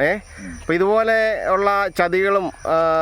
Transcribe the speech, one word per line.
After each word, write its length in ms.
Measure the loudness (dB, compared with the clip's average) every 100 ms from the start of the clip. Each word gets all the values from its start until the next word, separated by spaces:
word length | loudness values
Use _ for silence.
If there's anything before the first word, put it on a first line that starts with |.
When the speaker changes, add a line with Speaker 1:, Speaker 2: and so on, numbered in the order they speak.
| -2
Speaker 1:
ഏ? 40 | -2 -8 -16
Speaker 2:
ഉം. 100 | -14 -10
Speaker 1:
അപ്പോൾ 140 | -4 0
ഇതുപോലെ 380 | 2 2 2 0 0 -2 0
ഉള്ള 160 | 0 2 0 -2 0
ചതികളും, 460 | 0 2 2 0 -2 -6 -2
ആ, 40 | 0 2 2